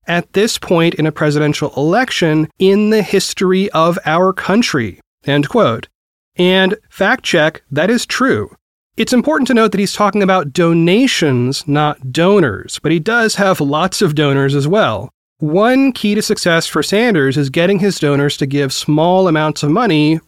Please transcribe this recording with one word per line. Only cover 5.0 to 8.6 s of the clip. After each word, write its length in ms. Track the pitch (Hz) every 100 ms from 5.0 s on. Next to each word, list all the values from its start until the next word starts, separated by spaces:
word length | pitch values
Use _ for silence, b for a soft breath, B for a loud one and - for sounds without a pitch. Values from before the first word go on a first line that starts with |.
| _ _
end 240 | - 143 147
quote. 380 | 165 127 110 - _ _ _ _
And 400 | - 180 190 190 214 _
fact 320 | - 196 254
check, 400 | - 170 156 - _
that 200 | 139 180
is 160 | 233 -
true. 440 | - 254 117 - _